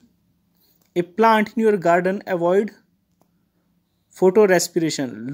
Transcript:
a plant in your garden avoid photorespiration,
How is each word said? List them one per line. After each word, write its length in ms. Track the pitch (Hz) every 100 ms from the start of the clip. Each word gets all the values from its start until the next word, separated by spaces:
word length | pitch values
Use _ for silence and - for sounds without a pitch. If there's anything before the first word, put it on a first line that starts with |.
| _ _ _ _ _ _ _ _ _ -
a 80 | 175
plant 360 | - 226 220 214
in 140 | -
your 140 | 220 208 170
garden 340 | 175 180 196 -
avoid 380 | 185 170 190 208 - _ _ _ _ _ _ _ _ _ _ _ _ _ -
photorespiration, 1000 | 185 190 208 175 - 180 160 147 131 107 120